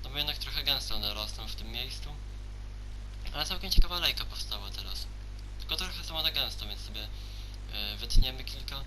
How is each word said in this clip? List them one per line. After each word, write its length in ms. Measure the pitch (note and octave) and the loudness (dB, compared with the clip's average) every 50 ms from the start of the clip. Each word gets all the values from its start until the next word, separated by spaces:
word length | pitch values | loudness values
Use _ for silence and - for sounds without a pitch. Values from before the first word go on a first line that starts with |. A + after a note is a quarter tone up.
| - | -8
No 60 | - | -6
bo 80 | C#3 D3 | -2 -2
jednak 200 | D3 D3+ D3 D3 | -2 -2 -2 -2
trochę 260 | - - - D3+ D3 | -4 -2 -2 -2 2
gęsto 320 | D3 C#3 C3 A#2+ - A2+ | 2 0 0 0 0 0
one 180 | A2 G#2 G#2 G#2 | 0 0 -2 -2
rosną 340 | G#2+ G#2+ G#2+ - - A2+ A2 | -2 -4 -4 -4 -6 -6 -6
w 80 | - | -6
tym 160 | G2+ G2+ A2 | -6 -6 -6
miejscu. 380 | A#2 A#2+ B2+ C3+ - - - - - - - - - - - - - - - - - - - - - - - - - - - - - | -4 -6 -6 -6 -6 -8 -8 -8 -8 -8 -10 -10 -8 -8 -8 -8 -8 -8 -8 -8 -8 -8 -8 -8 -8 -8 -8 -8 -8 -6 -6 -4 -2
Ale 120 | C#3+ D#3 | -2 -2
całkiem 260 | - F#3+ F#3 G3 F#3+ | -2 -2 -4 -2 4
ciekawa 240 | F#3 - - F3 F3 | 10 10 10 10 10
alejka 300 | F3 E3+ C#3+ B2 - - | 2 2 2 2 0 -2
powstała 440 | - - - - - - G#2 G2+ G2 | -4 -4 -4 -4 -4 -4 -6 -6 -6
teraz. 380 | - - - G2 F#2+ - - - - - - - - - - - - - | -6 -6 -6 -6 -4 -4 -6 -6 -6 -8 -8 -8 -8 -8 -8 -8 -8 -6
Tylko 160 | - - D#3 | -4 -4 -4
trochę 280 | D#3 F#3 F#3 F3 D3+ D3+ | -4 -4 -4 -4 -6 -6
są 140 | - E3 D#3+ | -6 -4 -2
one 140 | D#3 D#3+ | -2 0
gęsto, 360 | D3+ D3 C3+ A#2 G#2+ - G#2 G#2 | 0 0 -2 -2 -4 -6 -6 -6
więc 140 | G#2 G2+ | -6 -8
sobie, 260 | - - G#2 G#2+ G#2+ G#2 - - - - - - - - - - - - - | -8 -8 -6 -6 -6 -6 -6 -8 -8 -8 -8 -8 -8 -8 -8 -8 -8 -6 -6
e, 220 | G#2 G#2 G#2 G#2 | -4 -4 -4 -4
wytniemy 480 | G2+ A2+ A#2 - - - - C3+ C3 B2+ | -4 -4 8 10 10 10 10 6 -4 -6
kilka. 400 | - - - - - C#3+ C#3 C#3 | -6 -6 -6 -6 -6 -6 -6 -6